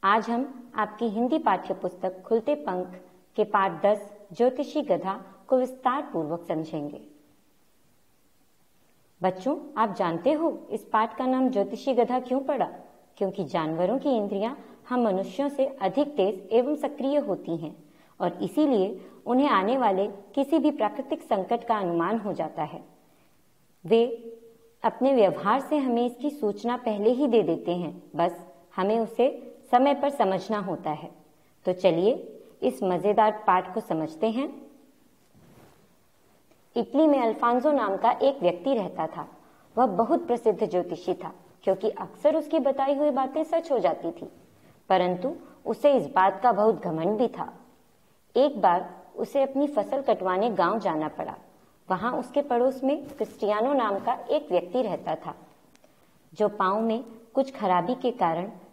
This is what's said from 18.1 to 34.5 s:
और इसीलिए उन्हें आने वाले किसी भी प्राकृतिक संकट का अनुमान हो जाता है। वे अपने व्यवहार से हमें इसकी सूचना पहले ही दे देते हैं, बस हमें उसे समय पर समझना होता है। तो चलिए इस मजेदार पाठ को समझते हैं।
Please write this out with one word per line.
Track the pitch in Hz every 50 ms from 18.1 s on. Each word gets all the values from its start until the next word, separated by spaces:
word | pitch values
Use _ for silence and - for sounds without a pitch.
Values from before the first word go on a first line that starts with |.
| _ _
और | 180 - 185 - 196
इसीलिए | 180 - - 311 294 262 208 185 196 226 - - - - - -
उन्हें | - 240 254 277 285
आने | 240 196 185 202 254 269
वाले | 247 214 190 185 196
किसी | 208 202 - - - - 277 277 277 330 330
भी | 262 302
प्राकृतिक | 294 - 220 208 208 - 262 - 320 311 -
संकट | - 233 196 185 180 233 240 233
का | - 233 214
अनुमान | 196 175 170 170 165 180 220 233
हो | 196 208 175
जाता | - 165 160 - - 151
है। | 147 - 156 - - - _ _ _ _ _ _ _ _ _ _ _ _ _ _ _ _ _ _
वे | 165 214 226 233 247 233 233 - - - - - - - _ _ _ _ _ -
अपने | 226 220 - 247 269 277
व्यवहार | 247 208 185 - - - 196 226 269
से | 269 - 302
हमें | 302 269 254 233 233 240
इसकी | 247 247 - - 294
सूचना | 285 - - 208 202 202 - 233 240
पहले | 240 240 233 214 202 202 220
ही | 254 240 294
दे | 269 226 226 190
देते | 156 165 - - - 175
हैं, | 180 180 151 - - - - -
बस | 151 170 180 175 - - - - - - _ -
हमें | - 185 196 220 233
उसे | 226 214 226 - 240 277 - - - - - - - -
समय | - 247 262 285 277
पर | 277 285 285
समझना | 285 - 233 190 190 185 - - 220 208
होता | 196 190 170 147 - 160
है। | 151 143 143 - - - - _ _ _ _ _ _ _ _
तो | 185 180
चलिए | 180 - 190 165 165 180 208 269 - - - - - - - - _ -
इस | 254 - - 214
मजेदार | 185 180 170 156 208 208 220 214 214 214 214 -
पाठ | - 185 185 180 - -
को | 226
समझते | 220 - 180 160 156 156 - - - 220
हैं। | 220 240 277 330